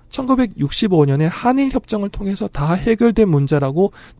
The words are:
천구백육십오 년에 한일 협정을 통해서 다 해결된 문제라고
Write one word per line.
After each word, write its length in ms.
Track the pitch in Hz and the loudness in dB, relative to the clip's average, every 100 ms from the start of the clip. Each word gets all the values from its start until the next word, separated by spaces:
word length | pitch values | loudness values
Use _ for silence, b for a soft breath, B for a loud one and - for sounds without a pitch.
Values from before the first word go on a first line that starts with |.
| b | b
천구백육십오 960 | - 262 262 240 - 139 - 220 175 | -6 0 0 0 -2 -4 -2 2 4
년에 220 | 143 135 156 | 4 2 0
한일 440 | - 240 262 269 | 0 0 2 0
협정을 380 | 262 - 214 202 | -2 -4 -6 -6
통해서 400 | - 196 196 202 | -6 -6 -6 -6
다 240 | - 147 | -4 -2
해결된 560 | 180 233 220 233 220 208 | 0 0 2 2 4 2
문제라고 640 | 147 139 147 135 147 196 b b | 2 2 0 0 0 -2 b b